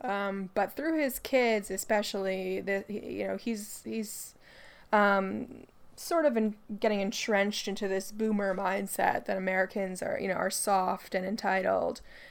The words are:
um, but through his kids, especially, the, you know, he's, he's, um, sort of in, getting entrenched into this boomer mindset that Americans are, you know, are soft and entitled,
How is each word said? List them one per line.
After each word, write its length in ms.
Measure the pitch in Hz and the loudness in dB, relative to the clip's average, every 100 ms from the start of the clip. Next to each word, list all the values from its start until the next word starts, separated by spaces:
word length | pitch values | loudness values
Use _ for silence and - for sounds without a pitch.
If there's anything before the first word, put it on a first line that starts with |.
um, 460 | - 202 202 196 185 | -4 -2 -2 -4 -2
but 200 | 214 202 - | 0 0 0
through 240 | 302 320 | 0 2
his 180 | 277 - | 0 -2
kids, 520 | - 262 240 214 202 | 0 4 4 2 0
especially, 880 | 190 - 208 208 196 190 190 185 190 | -6 0 0 2 -2 0 -2 -2 -2
the, 220 | 185 196 196 | 0 -2 -2
you 360 | 202 - 196 196 | -8 -6 -4 -2
know, 100 | 196 | -2
he's, 440 | 233 220 208 - 226 | -4 -4 -6 -12 -6
he's, 500 | 220 214 - - - - - - - - | -6 -6 -8 -12 -16 -20 -20 -20 -20 2
um, 720 | 214 202 196 190 214 - - - - - - | 6 6 6 2 -4 -8 -12 -18 -20 -20 -14
sort 300 | - 339 302 | 0 4 4
of 100 | 226 | 4
in, 200 | 220 208 - 202 | 2 -2 -10 0
getting 200 | 226 202 | 2 2
entrenched 680 | 190 - - 202 202 208 - | 0 -2 2 2 2 0 -4
into 180 | 196 202 | -4 -2
this 240 | 190 190 | -2 -2
boomer 420 | 208 220 208 196 | -2 0 2 0
mindset 720 | 190 190 196 196 - 190 - - | 0 0 0 -2 2 2 2 -2
that 120 | 190 | -2
Americans 640 | 190 185 190 208 190 185 | 0 2 0 0 -4 -2
are, 160 | - - | -4 -2
you 80 | 190 | 0
know, 60 | |
are 160 | 180 185 | 0 0
soft 640 | - - 196 185 190 - 185 | 0 2 2 2 -2 -2 -4
and 100 | 185 | -2
entitled, 760 | 220 196 190 185 190 170 - - - - | -2 0 2 4 2 2 -2 -12 -18 -20